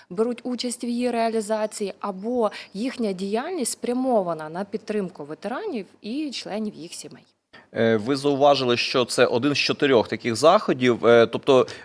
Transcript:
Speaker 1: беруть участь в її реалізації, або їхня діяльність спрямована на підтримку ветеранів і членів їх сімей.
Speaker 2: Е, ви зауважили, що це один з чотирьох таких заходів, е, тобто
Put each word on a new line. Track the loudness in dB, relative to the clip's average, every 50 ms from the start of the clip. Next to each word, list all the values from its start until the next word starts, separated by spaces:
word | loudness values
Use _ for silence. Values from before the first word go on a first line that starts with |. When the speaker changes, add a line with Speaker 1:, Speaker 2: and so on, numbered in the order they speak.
| -18 -12
Speaker 1:
беруть | -4 -4 -2 -2 -2 -6 -6
участь | -8 -8 -6 -6 -8 -8 -6 -6
в |
її | -6 -4 -2 -2 -2
реалізації, | -2 0 -2 0 -2 -2 -4 -2 -4 -4 -4 -6 -6 -6 -8 -8 -8 -8
або | -8 -8 -8 -6 -6 -4 -2 0 0 -2 -2 -6 -16 -12 -10
їхня | -6 -6 -6 -4 -4 -4 -4 -4
діяльність | -4 -6 -4 -4 -4 -4 -4 -6 -4 -4 -4 -6
спрямована | -6 -6 -6 -4 -2 0 2 2 2 2 0 -4 -6 -6 -10
на | -8 -8 -8
підтримку | -6 -8 -10 -8 -4 -4 -4 -4 -6 -8 -12 -12
ветеранів | -12 -12 -10 -8 -8 -8 -8 -8 -8 -8 -8 -10 -12 _ _
і | -12 -10 -8 -6 -6 -6
членів | -8 -10 -10 -8 -8 -6 -6 -8 -8
їх | -12 -16 -16 -16
сімей. | -16 -16 -16 -18 -20 _ _ _ _ _ _ -20 -20 -20 _ -2
Speaker 2:
Е, | 0 2 4 2
ви | 2 2 0 -2
зауважили, | 0 2 0 2 6 6 6 6 4 4 0 0
що | 0 0 -2 0 0 0
це | 0 2 2 2
один | 4 4 2 0 0 0
з | 0
чотирьох | 0 -2 0 0 2 4 4 4 4 2
таких | -4 -6 -4 -4 -2
заходів, | 4 4 6 6 4 2 0 -2 2 4 2 2 4 6
е, | 6 8 8 6
тобто | 4 2 -4 2 4 6 6 4 2 -2 -16